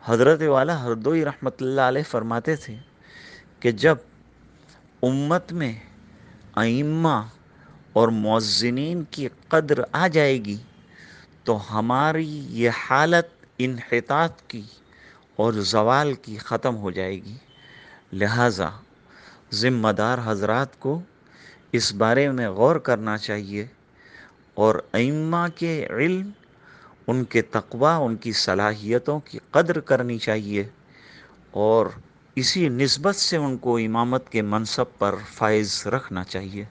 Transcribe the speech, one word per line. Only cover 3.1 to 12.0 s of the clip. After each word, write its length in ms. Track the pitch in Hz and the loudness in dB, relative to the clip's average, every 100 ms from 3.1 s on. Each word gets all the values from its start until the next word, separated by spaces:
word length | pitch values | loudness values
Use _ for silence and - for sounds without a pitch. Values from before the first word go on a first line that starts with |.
| - - - - _ | -20 -20 -20 -20 _
کہ 120 | 120 | -2
جب 260 | 110 139 147 - - _ _ - - _ - _ _ | 4 4 2 -2 -20 _ _ -20 -20 _ -20 _ _
امت 500 | 123 135 143 175 175 | 2 2 2 0 0
میں 200 | 170 143 113 - - - - - - - - | -4 -4 -6 -14 -20 -20 -20 -20 -20 -10 0
ائمہ 680 | 113 120 147 156 165 131 110 - _ - - - - | 2 2 0 2 2 2 -2 -14 _ -20 -20 -20 -4
اور 140 | - 113 | 4 4
مؤذنین 960 | 113 107 110 110 - 117 123 147 175 151 | 4 2 2 2 0 0 -2 -4 -6 -8
کی 160 | - 135 - - | -8 -8 -8 0
قدر 360 | 160 156 143 123 | 0 2 0 0
آ 160 | - 180 | 0 2
جائے 300 | 160 143 135 104 | 4 2 2 -2
گی 120 | 104 123 - - - - - - _ | -8 -10 -20 -20 -20 -20 -20 -20 _
تو 160 | - 110 101 | -2 -2 -2
ہماری 560 | 107 110 127 | -4 0 0